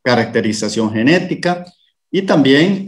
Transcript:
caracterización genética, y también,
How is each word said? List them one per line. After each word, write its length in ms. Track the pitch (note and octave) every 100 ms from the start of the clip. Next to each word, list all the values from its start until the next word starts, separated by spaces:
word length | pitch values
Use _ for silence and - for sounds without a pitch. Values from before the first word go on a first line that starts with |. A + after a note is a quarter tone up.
caracterización 920 | B2+ A#2 A2+ A#2 G#2+ G#2+ G#2+ A2 G#2+
genética, 720 | A2 A#2+ F3+ F3+ E3+ F3 F3 - _ _ _ _
y 120 | F3
también, 600 | F#3+ E3+ C3+ C#3 F3+ F#3+